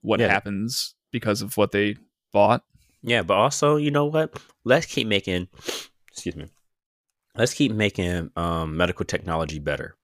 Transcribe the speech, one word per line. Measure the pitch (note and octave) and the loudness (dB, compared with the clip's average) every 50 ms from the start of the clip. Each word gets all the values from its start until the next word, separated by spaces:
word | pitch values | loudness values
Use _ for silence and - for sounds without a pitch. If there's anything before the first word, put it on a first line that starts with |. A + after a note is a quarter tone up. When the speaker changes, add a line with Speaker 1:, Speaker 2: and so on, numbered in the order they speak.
Speaker 1:
what | - A2 A2 G#2+ | 0 0 2 2
Speaker 2:
Yeah. | A#2 G#2 | 4 2
Speaker 1:
happens | G2 G2 - G#2 G2+ G2 G#2+ A#2+ B2+ - - - _ _ _ _ | 2 0 0 -4 -6 -6 -6 -4 -4 -6 -6 -8 _ _ _ _
because | - A#2+ - A2 G#2 G#2 | -10 -4 -2 -2 -2 -2
of | G#2 G#2 - | -2 -6 0
what | - G#2 G2 | 0 0 2
they | - G2+ G#2 G#2 G#2 - _ _ _ _ _ _ | 2 0 0 0 -2 -6 _ _ _ _ _ _
bought. | - G2+ G2+ G#2+ A#2+ - _ _ _ _ _ _ _ _ | 4 4 6 6 4 2 _ _ _ _ _ _ _ _
Speaker 2:
Yeah, | - A#2 A#2+ A2+ | -2 0 0 0
but | F2 E2 G2 G2 | 2 2 4 4
also, | A2 C#3 C#3+ - - C#3+ D3+ | 4 2 2 2 2 2 2
you | D3+ D3 D3 | 2 0 0
know | C#3+ D3 D3 | 0 0 0
what? | D3 D#3 D#3 D#3 D#3 - - - _ _ _ _ | 2 0 0 -2 -2 -6 -16 -20 _ _ _ _
Let's | A2+ B2+ D#3 E3 | 2 2 2 2
keep | - - C#3+ A#2+ | -2 -4 -4 0
making, | A2 G#2 G2 - - F#2 F2+ F2 - _ - - - - - | 0 0 0 0 0 -2 -2 -2 -6 _ -12 -10 -10 -10 -10
<sniffs> | - - _ _ _ _ | -12 -16 _ _ _ _
excuse | _ - - F2+ D#2+ | _ -8 -8 -8 -8
me. | D2 D2 - _ _ _ _ _ _ _ _ _ _ _ _ _ _ _ _ _ | -8 -14 -16 _ _ _ _ _ _ _ _ _ _ _ _ _ _ _ _ _
Let's | - A#2 B2+ - | 0 0 0 2
keep | - D3 B2 | 0 0 0
making, | A2 G#2+ G#2+ G2+ - - F#2 F2 F2+ F2 E2 - _ | 2 2 0 0 0 0 -2 0 0 -2 -4 -6 _
um, | E2 E2+ E2+ E2 E2 E2 D#2 D#2 | -4 -2 -2 -2 -2 -4 -4 0
medical | E2 F2 F2 F2 - - | 0 0 0 0 -4 -6
technology | - - - - F2 E2 D#2+ E2 D2+ D#2 D2+ | -4 -4 -6 -4 -4 -2 -2 -2 -4 -6 -6
better. | C#2+ D2 C#2+ - - - - _ | -4 -4 -4 -4 -6 -12 -14 _